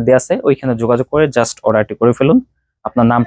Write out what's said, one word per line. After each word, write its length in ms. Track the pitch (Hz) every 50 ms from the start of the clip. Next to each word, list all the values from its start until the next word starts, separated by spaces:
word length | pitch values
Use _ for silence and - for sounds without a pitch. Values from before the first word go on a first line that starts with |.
| 117
দেয়া 120 | 123 127 123
আছে, 120 | - - 175 254 -
ওইখানে 260 | 151 135 - - 131 120 113
যোগাযোগ 260 | 117 113 120 120 131 - -
করে 120 | 151 156 135 -
just 220 | 120 117 - - - -
অর্ডারটি 280 | 110 110 107 104 - 104 -
করে 120 | 113 120 120 -
ফেলুন 200 | 135 147 208 254 254 _ _ _ _ _ _ _ -
আপনার 200 | 107 - 123 117 117 120
নাম, 80 | 120 117